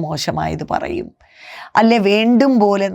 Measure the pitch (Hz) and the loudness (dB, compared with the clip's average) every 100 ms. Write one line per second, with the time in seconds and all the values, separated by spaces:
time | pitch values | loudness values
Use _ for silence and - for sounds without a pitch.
0 | 156 156 - 156 160 160 151 - - - | -6 -6 -6 -4 -6 -6 -6 -6 -4 -8
1 | - _ _ - - - - - 226 233 | -10 _ _ -20 -20 -20 -6 2 2 4
2 | 196 208 233 240 269 247 202 202 196 | 2 2 4 4 4 4 2 0 -2